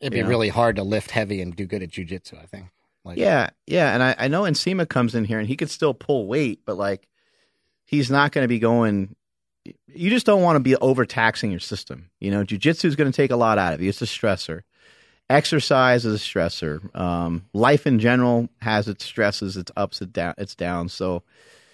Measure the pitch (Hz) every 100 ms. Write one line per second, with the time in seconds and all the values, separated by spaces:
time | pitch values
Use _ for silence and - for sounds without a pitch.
0 | 135 107 95 117 107 107 117 101 98 107
1 | - 120 101 101 90 85 95 104 90 -
2 | 87 90 - - 78 98 90 _ _ _
3 | 185 175 202 156 104 - - 180 151 113
4 | 127 - 131 160 202 151 - 185 160 131
5 | 120 117 107 110 107 135 156 - 156 127
6 | - 139 98 131 139 101 - 95 101 95
7 | _ _ _ _ _ _ _ _ _ 147
8 | 123 139 143 151 127 120 113 120 113 101
9 | 95 - _ _ _ _ - - _ 147
10 | 175 240 226 202 180 151 131 131 131 131
11 | 120 - 113 - 110 90 - 101 - 64
12 | 87 _ 98 101 101 104 147 165 180 143
13 | 143 127 139 120 117 107 90 78 92 98
14 | - - 110 92 - 80 - _ _ _
15 | _ _ _ 135 - 156 - 135 127 123
16 | 117 104 - 98 85 - 80 76 95 -
17 | 90 85 85 85 90 101 120 147 151 120
18 | 113 127 123 120 117 _ 117 107 104 98
19 | - - 104 - 101 98 87 - 98 -
20 | 92 101 85 - 98 - 87 87 85 -
21 | 92 87 - _ _ _ _